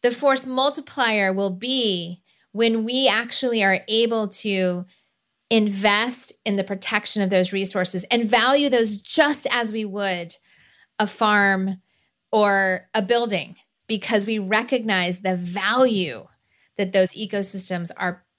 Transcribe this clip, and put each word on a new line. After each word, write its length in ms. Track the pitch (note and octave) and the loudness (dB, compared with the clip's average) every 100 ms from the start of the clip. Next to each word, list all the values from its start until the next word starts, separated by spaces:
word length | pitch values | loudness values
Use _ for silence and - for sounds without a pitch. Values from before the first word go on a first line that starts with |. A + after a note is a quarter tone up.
the 80 | A#3+ | 0
force 360 | A#3+ C#4+ C4 C4 | 0 0 0 -2
multiplier 840 | B3+ C#4 C#4+ C#4+ - A#3 G#3+ G3 | 0 0 -2 -12 -2 0 2 0
will 180 | F#3+ G3 | 0 -4
be 720 | F#3 A#3 C4+ A#3 F3+ E3+ F3 _ _ _ | -4 -2 0 0 -2 -6 -12 _ _ _
when 300 | G3+ A#3 A3+ | 0 0 0
we 240 | A3 B3 C4 | 0 2 2
actually 560 | G#3 A#3+ - B3+ A#3 | 2 -2 -4 -2 0
are 180 | G3 F#3 - | 2 0 0
able 400 | A3 A#3 A3+ G#3 | 0 2 0 -2
to 580 | - A3 G3 F#3 F3+ F3+ _ _ _ _ _ _ | -4 -2 0 0 -2 -8 _ _ _ _ _ _
invest 800 | A#3 G#3+ G3 G#3 G#3 A#3 B3 - - | 2 2 2 2 2 0 -4 -10 -8
in 120 | - G3+ | -4 -2
the 80 | |
protection 580 | G3 G3 - G#3+ - G#3+ | -2 -4 -2 -2 -2 -2
of 80 | G3 | 2
those 220 | F#3+ F#3 | 2 2
resources 500 | G3 F#3+ G3+ F#3 F#3 F3+ | -2 -4 -2 -4 -4 0
and 180 | A#3+ A#3 | 0 2
value 400 | A#3 A#3+ C#4 C#4+ | 2 4 4 4
those 280 | B3 A3+ G#3 | 2 0 -2
just 500 | - - D4 D4 - | -6 2 2 2 -2
as 200 | B3 A#3 | -2 -2
we 120 | A3 | -4
would 500 | G#3+ G3 G3 F3+ E3+ - _ _ _ _ _ _ | -6 -4 -4 -4 -6 -14 _ _ _ _ _ _
a 80 | G#3 | -4
farm 720 | - A3 G#3 G3 F#3+ F#3+ F#3 _ _ _ _ _ | 2 2 4 4 2 0 -6 _ _ _ _ _
or 560 | A3 G#3 G3 F#3+ F#3 - | 2 4 4 2 0 -2
a 100 | A3 | -4
building, 520 | F#3+ A#3+ A#3+ G3 C#3+ - _ _ _ | 2 2 2 -2 -6 -16 _ _ _
because 400 | A3 - A3 G3 | -6 0 0 0
we 140 | A3 | -4
recognize 800 | F#3+ G#3+ A#3 C4 A3 F#3+ F3+ F3+ | 0 -2 0 -2 0 0 0 -2
the 160 | G3 F#3 | -2 -2
value 880 | F3 F3 F#3+ A#3+ C4 G#3+ F3 A#2 - _ _ _ _ - | -4 -4 -2 2 4 2 -2 -6 -14 _ _ _ _ -4
that 160 | F#3+ | 0
those 180 | F#3+ F#3 | 2 2
ecosystems 800 | - G#3 G#3 G3 G3 F#3 F3+ E3+ - | 0 -6 -4 -6 -6 -6 -6 -8 -6
are 280 | F#3 F3+ _ | -6 -6 _